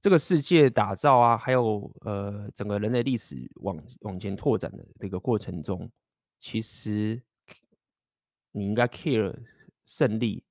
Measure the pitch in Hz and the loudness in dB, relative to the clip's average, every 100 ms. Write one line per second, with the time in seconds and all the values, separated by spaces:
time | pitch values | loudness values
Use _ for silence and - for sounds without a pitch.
0 | 202 175 - 170 135 175 139 113 101 98 | 6 4 4 0 4 6 6 4 0 2
1 | 147 131 117 113 - 127 117 104 - - | 4 6 6 4 2 0 2 -2 -6 -12
2 | - 101 101 101 104 - 104 101 107 123 | -6 -4 -4 -8 -12 -8 -4 -2 0 0
3 | 120 120 - 64 62 - 95 82 - - | 0 -2 -4 -14 -14 -8 -8 -8 -12 -14
4 | 104 92 101 98 147 107 - - - _ | -10 -8 -6 -2 0 0 -2 -10 -18 _
5 | 98 95 - 110 - 87 - 92 95 _ | -8 -6 0 -2 -2 -8 -6 -6 -8 _
6 | _ _ _ _ - 113 110 - 107 104 | _ _ _ _ -6 -6 -6 -10 -6 -2
7 | 107 117 _ _ _ - _ _ _ _ | -2 -4 _ _ _ -20 _ _ _ _
8 | _ _ _ _ _ - 101 110 120 - | _ _ _ _ _ -6 -2 0 0 0
9 | - 120 101 - - _ _ _ - - | -2 0 0 -4 -18 _ _ _ -18 0
10 | 135 110 117 90 _ | 0 2 -2 -4 _